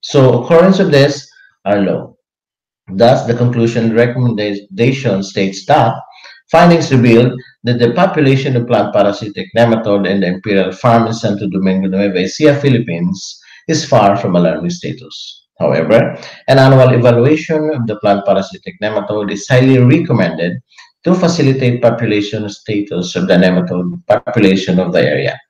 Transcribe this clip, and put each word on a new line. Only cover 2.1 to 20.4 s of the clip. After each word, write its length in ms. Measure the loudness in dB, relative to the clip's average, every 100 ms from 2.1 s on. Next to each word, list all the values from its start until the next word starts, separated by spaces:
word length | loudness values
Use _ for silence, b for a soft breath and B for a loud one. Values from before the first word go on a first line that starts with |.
| _ _ _ _ _ _ _ _
Thus, 400 | 0 2 2 -2
the 80 |
conclusion 580 | -2 -2 0 -2 0 0
recommendation 1300 | 2 0 0 -2 -2 -4 -6 -10 -2 -2 0 -2 -4
states 420 | -4 -4 -6 -6 -2
that 300 | 0 0 -4 -12 B B B _
findings 400 | 4 4 4 2
reveal 420 | 2 4 4 4 -2 B B
that 160 | -4 0
the 120 | 0
population 600 | 2 0 2 2 2 0
of 140 | -4 -2
plant 260 | -2 0
parasitic 540 | -2 -2 -4 -10 -12 -8 0
nematode 520 | 0 0 0 -2 0
in 120 | -2
the 80 | -2
imperial 420 | -4 -2 -2 -2
farm 380 | -2 0 2 0
in 40 |
Santo 360 | -4 -4 -4 -4
Domingo, 400 | -2 -2 -2 -2
Nueva 300 | -2 -2 -2
Ecija, 420 | -4 0 2 2
Philippines 800 | 0 0 -2 -4 -4 -6 -10 -18 b b -6
is 180 | -6
far 320 | 0 2 2 2
from 200 | 0 0
alarming 340 | 0 -2 -6
status. 760 | -8 -10 -12 -16 -20 -20 -20 _ _
However, 580 | -2 -2 2 2 2 B B B 0
an 140 | 4
annual 300 | 6 6 6
evaluation 800 | 4 2 4 2 2 0 -4 -2
of 140 | -4 -6
the 80 | -4
plant 280 | -2 0
parasitic 500 | 0 -2 -2 -12 -18 -8
nematode 520 | -6 -6 -4 -6 -6
is 160 | -8 0
highly 300 | 2 4 4
recommended 840 | 4 4 2 -2 -2 -2